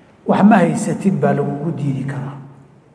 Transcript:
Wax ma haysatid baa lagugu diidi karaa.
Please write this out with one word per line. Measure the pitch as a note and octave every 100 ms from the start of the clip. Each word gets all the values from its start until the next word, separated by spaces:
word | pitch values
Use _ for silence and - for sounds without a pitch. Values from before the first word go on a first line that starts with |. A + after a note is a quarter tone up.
| _ _ -
Wax | F#3
ma | G3+ G#3+
haysatid | E3+ D3+ - - F#3+ D3+
baa | C#3+
lagugu | C#3 C#3+ - E3+
diidi | B2+ C#3 C3
karaa. | - - - - - - - - _